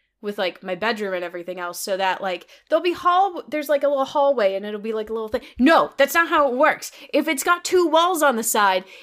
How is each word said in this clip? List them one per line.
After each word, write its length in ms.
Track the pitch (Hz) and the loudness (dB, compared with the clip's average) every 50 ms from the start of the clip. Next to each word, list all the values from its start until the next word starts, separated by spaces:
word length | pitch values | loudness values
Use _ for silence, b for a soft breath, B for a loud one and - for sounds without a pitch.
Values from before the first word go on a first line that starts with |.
| _ _ _ _ | _ _ _ _
with, 180 | - 202 202 214 | -10 -8 -6 -4
like, 240 | 196 180 - - - | -4 -4 -6 -8 -8
my 100 | 190 185 | -8 -6
bedroom 400 | 185 208 226 240 208 214 196 185 | -4 -4 -4 -4 -4 -6 -6 -6
and 100 | 180 175 | -6 -6
everything 360 | 175 175 175 175 185 185 185 | -8 -10 -10 -10 -10 -10 -8
else 200 | 175 175 175 - | -8 -10 -8 -8
so 160 | - 214 196 | -6 -6 -4
that, 220 | 185 190 185 180 - | -2 -2 -2 -2 -2
like, 280 | - 190 180 175 - b b b b | -4 -6 -6 -8 -10 b b b b
there'll 140 | b 302 330 | b 0 0
be 120 | 320 359 339 | 0 0 -2
hall-, 500 | - - 359 349 359 392 392 349 320 - | 0 0 2 4 4 2 0 -2 -6 -10
there's, 220 | - 269 302 294 285 | -6 -6 -4 -2 0
like, 140 | 302 277 285 | 0 2 2
a 40 | |
little 180 | 285 285 269 269 | 2 0 0 -2
hallway 500 | 269 - 302 277 277 277 240 208 190 190 | 0 0 2 2 2 2 2 2 0 0
and 100 | 196 208 | -2 -6
it'll 140 | 208 214 208 | -8 -8 -8
be, 140 | 202 226 220 | -6 -6 -6
like, 180 | 220 214 214 | -6 -6 -6
a 20 | 220 | -6
little 140 | 226 220 | -8 -6
thing." 140 | 214 220 240 B B B B | -6 -6 -8 B B B B
No, 320 | 240 302 330 262 147 147 - | 4 4 6 4 4 2 0
that's 180 | - 277 277 - | 0 0 2 2
not 140 | 339 339 294 | 0 0 2
how 180 | 330 320 294 | 2 2 2
it 80 | 277 240 | 2 2
works. 340 | 254 302 302 - - - - B B B B B | 2 2 2 2 0 -6 -16 B B B B B
If 140 | 277 - | -2 0
it's 160 | 302 320 269 - | 0 -2 -2 0
got 200 | 359 349 349 349 | 0 -2 -2 0
two 220 | - - 359 349 | 0 2 2 4
walls 380 | 320 294 320 339 359 370 311 302 | 4 4 4 4 2 2 2 2
on 120 | 277 247 | 2 2
the 60 | 220 | 0
side, 440 | 226 - - 220 208 196 190 190 190 B B B | -2 -2 0 2 2 2 2 0 -2 B B B